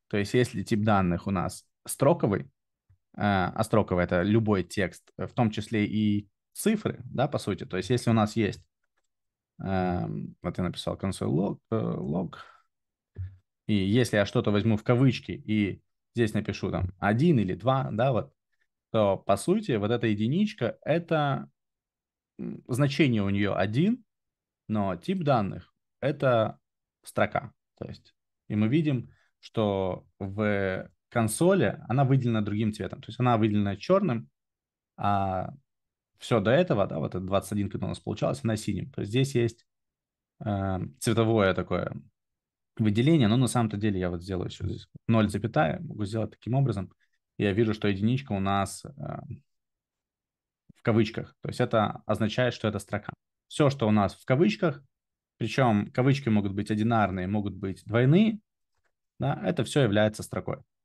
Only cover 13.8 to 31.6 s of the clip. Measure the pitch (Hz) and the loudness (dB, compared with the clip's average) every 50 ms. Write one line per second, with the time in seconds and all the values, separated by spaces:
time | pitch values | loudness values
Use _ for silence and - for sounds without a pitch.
13.8 | 95 98 104 127 120 98 - 104 101 - - 127 107 110 101 104 95 113 110 104 | 2 2 2 2 2 2 2 2 2 2 0 -2 0 2 2 2 2 2 0 0
14.8 | - - 123 120 135 135 135 - - - 87 - - 104 107 107 104 92 - - | 2 0 2 4 4 2 2 0 -4 -10 -12 -10 -6 -2 0 0 0 0 -2 -8
15.8 | _ _ _ _ _ _ - 120 117 104 - 107 104 - 104 - - 92 90 87 | _ _ _ _ _ _ -2 0 0 0 0 -2 -4 -4 -6 -4 -4 -4 -2 -2
16.8 | 90 90 - - - 101 107 117 156 175 160 113 98 92 90 - 107 127 131 135 | -4 -4 -4 -2 0 0 2 4 4 4 4 4 2 0 -2 -4 0 0 0 0
17.8 | 139 131 113 104 123 139 123 101 - - _ _ _ _ _ _ _ _ _ _ | 0 -4 -2 0 0 0 0 0 -2 -6 _ _ _ _ _ _ _ _ _ _
18.8 | _ _ - 110 104 98 95 87 - - 101 98 - - 185 220 208 - 127 104 | _ _ 0 2 2 2 2 0 0 0 0 0 2 0 0 0 0 0 0 0
19.8 | 101 104 120 117 - 113 107 101 107 117 147 190 214 208 - - 123 107 - - | 0 0 0 0 0 0 0 0 0 0 0 0 0 -2 -2 -2 -4 -4 -4 -4
20.8 | - - 151 170 175 - 165 156 147 143 135 143 143 - _ _ _ _ _ _ | -4 -2 -2 -2 -2 -2 -2 0 0 0 -2 -4 -6 -10 _ _ _ _ _ _
21.8 | _ _ _ _ _ _ _ _ _ _ _ - - 58 - - - - 127 117 | _ _ _ _ _ _ _ _ _ _ _ -12 -12 -10 -10 -12 -10 -6 -2 0
22.8 | 147 139 139 - 165 131 117 107 98 98 98 98 101 98 95 92 95 104 107 131 | 0 0 2 2 2 2 2 2 0 0 0 0 0 0 0 0 -2 0 0 0
23.8 | 175 214 247 - - _ _ _ _ _ _ _ _ _ _ _ _ - 110 107 | 2 2 0 -2 -6 _ _ _ _ _ _ _ _ _ _ _ _ -6 -2 -2
24.8 | 98 98 90 85 - - 196 190 160 143 135 117 101 92 101 95 - _ _ _ | -2 -2 -4 -4 -4 -4 -4 -2 2 2 2 2 2 -2 -6 -10 -14 _ _ _
25.8 | _ _ _ - - 139 151 135 143 131 120 113 110 - - _ _ _ _ _ | _ _ _ -6 -4 -4 -2 0 2 2 4 4 2 0 -2 _ _ _ _ _
26.8 | _ _ _ _ _ - - 107 107 - - - - - - _ _ _ _ - | _ _ _ _ _ -8 -2 0 0 0 0 -4 -6 -6 -14 _ _ _ _ -14
27.8 | - - - - _ _ _ _ _ _ _ _ _ - 110 104 110 110 135 170 | -14 -14 -14 -16 _ _ _ _ _ _ _ _ _ -4 0 0 2 2 2 2
28.8 | 156 151 135 117 107 - _ _ _ _ _ _ - - - 117 107 104 98 95 | 2 2 0 -2 -4 -6 _ _ _ _ _ _ -20 -10 -4 -2 0 0 0 0
29.8 | 95 92 90 - - _ _ - 98 98 98 107 107 104 104 98 98 95 92 101 | -2 -2 -4 -6 -10 _ _ -10 -10 -8 -4 -2 0 0 0 0 0 -2 -2 -4
30.8 | - - _ _ _ _ - 120 113 107 - - 165 180 196 190 | -8 -12 _ _ _ _ -2 0 0 0 0 2 2 4 4 4